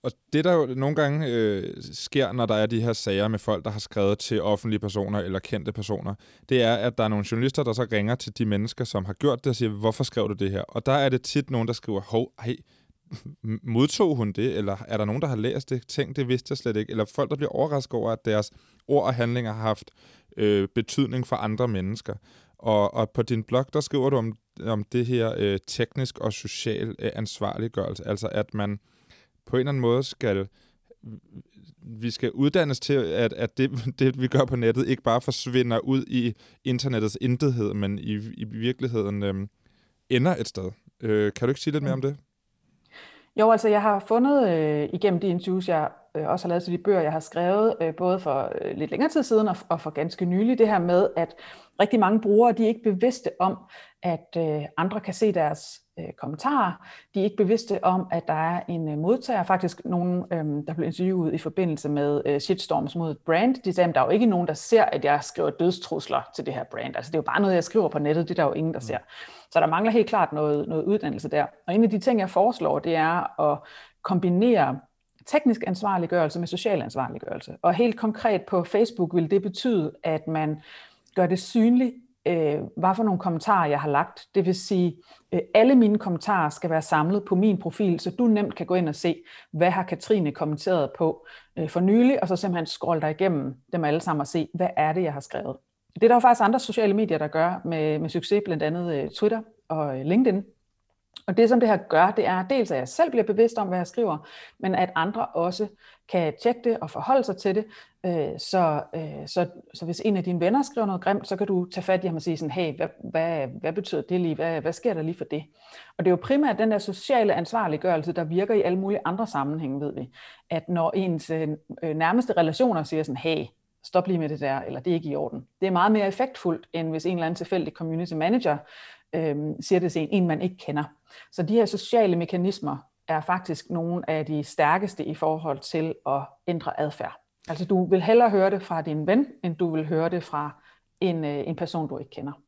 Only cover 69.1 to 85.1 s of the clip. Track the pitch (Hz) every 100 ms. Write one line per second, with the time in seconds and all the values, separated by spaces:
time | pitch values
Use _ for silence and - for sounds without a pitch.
69.1 | - - - - 165 156 165 220 226 -
70.1 | 208 165 151 151 147 - 160 180 202 151
71.1 | - 151 147 143 _ - 196 226 202 262
72.1 | 233 185 185 214 240 156 147 160 165 156
73.1 | 170 - - 151 147 - - - _ -
74.1 | 185 180 175 240 214 135 143 _ _ _
75.1 | _ - 294 294 220 - 185 202 185 165
76.1 | 180 156 175 170 180 226 185 107 135 123
77.1 | - - - - - 175 170 240 220 220
78.1 | 214 226 190 - 185 175 208 226 214 170
79.1 | 175 160 196 196 185 254 214 151 - 170
80.1 | 156 - 156 156 151 - - - _ _
81.1 | - 175 185 - 233 226 247 254 254 _
82.1 | _ - 170 156 151 - - 185 190 220
83.1 | 185 185 165 214 196 156 143 151 143 175
84.1 | - - 196 175 185 - 190 175 - _